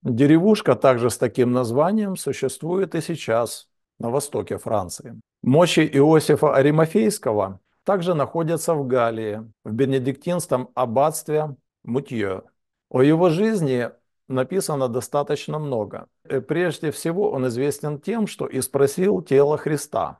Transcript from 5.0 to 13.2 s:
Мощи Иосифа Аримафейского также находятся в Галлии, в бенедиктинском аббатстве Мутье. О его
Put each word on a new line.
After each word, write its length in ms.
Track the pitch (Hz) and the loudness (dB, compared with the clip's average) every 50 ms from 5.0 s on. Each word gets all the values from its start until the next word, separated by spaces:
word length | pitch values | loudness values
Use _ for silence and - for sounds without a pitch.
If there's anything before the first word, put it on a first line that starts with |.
| - 123 117 - _ _ _ _ | -16 -18 -20 -20 _ _ _ _
Мощи 380 | - - 131 156 180 170 - 170 | 0 4 6 6 6 6 4 2
Иосифа 720 | 156 - - 135 139 151 160 156 147 - 151 127 151 147 135 | 2 4 4 4 6 6 6 4 6 4 2 4 4 4 4
Аримафейского 1040 | 139 131 147 151 156 165 160 - 202 220 214 196 - - 127 110 104 98 98 95 95 _ _ _ _ _ | 4 4 4 4 4 2 2 2 2 2 2 -2 -2 -4 -2 0 0 -2 -4 -6 -14 _ _ _ _ _
также 280 | - 196 196 170 180 | -2 -2 0 0 -2
находятся 600 | 180 151 135 - - 170 165 156 170 156 - - 165 | 0 -2 -2 -2 -2 -4 -2 -2 -2 -2 0 -2 -2
в 120 | 147 139 | -2 0
Галлии, 640 | 127 131 127 117 117 117 110 113 107 104 110 110 113 _ _ _ | 0 0 2 2 0 -2 -4 -6 -6 -6 -8 -10 -14 _ _ _
в 80 | - | -8
бенедиктинском 960 | 110 117 139 135 135 135 123 135 135 - - 175 175 175 - - 143 123 127 - _ | -2 -2 0 0 0 -2 -2 -2 -6 -6 -6 -4 -4 -4 -2 -2 -2 -4 -4 -6 _
аббатстве 840 | 123 131 120 110 131 139 156 156 - - - 151 151 151 151 135 _ _ _ _ _ _ | -4 -4 0 2 2 2 2 0 -4 -6 -4 -2 -2 -2 -4 -10 _ _ _ _ _ _
Мутье. 580 | - 117 123 - - 127 113 101 98 92 95 - _ _ _ _ _ _ _ _ _ | -6 -4 -4 -4 -4 -6 -4 -4 -4 -4 -8 -10 _ _ _ _ _ _ _ _ _
О 140 | - 127 | 2 4
его 260 | 131 143 156 160 | 4 6 6 4